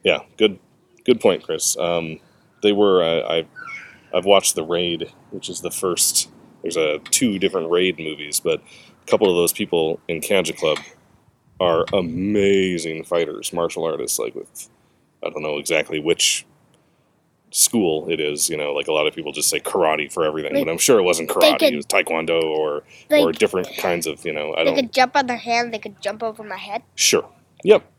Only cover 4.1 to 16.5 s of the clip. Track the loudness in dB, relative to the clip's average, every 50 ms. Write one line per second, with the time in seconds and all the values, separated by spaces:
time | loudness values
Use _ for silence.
4.1 | -4 -2 6 6 6 6 6 2 -2 -2 -4 -2 -2 0 0 -2 -2 -4 -6 -10
5.1 | -12 _ _ _ -16 -14 -12 -12 -12 -8 -10 -8 -8 -4 -2 -2 0 0 0 0
6.1 | 0 -2 -4 -4 -12 -20 -20 _ -20 _ -8 -4 -2 0 0 0 0 -4 -4 -2
7.1 | 0 2 2 0 0 0 -2 0 0 -2 -2 2 2 2 2 2 0 -4 -8 -10
8.1 | -10 -10 -10 -6 -6 -4 -2 -2 -2 -2 -6 -16 -20 -20 -20 -20 _ _ _ 0
9.1 | 2 2 4 4 4 4 2 0 0 -4 -4 -2 0 0 0 0 -2 -6 _ -8
10.1 | -6 -6 -2 0 0 0 0 0 -6 -2 0 0 0 -2 -6 -16 -20 _ _ _
11.1 | _ _ _ _ _ _ _ _ _ 0 2 2 2 2 0 0 0 -2 -2 -2
12.1 | -4 -4 -2 0 2 2 4 4 4 4 2 0 -2 -4 -4 -6 -8 -8 -6 -2
13.1 | 0 0 0 -2 -6 -10 -10 -6 -2 -2 -2 -2 -2 -4 -4 -4 -4 -4 -4 -6
14.1 | -4 -4 -6 -6 -8 -12 -14 _ _ -18 -18 _ _ _ _ _ _ _ _ _
15.1 | _ _ -10 -8 -8 -6 -6 -6 -6 -6 -4 -2 -2 -2 -2 -2 -6 -4 0 0
16.1 | 0 2 2 0 0 -2 -8 _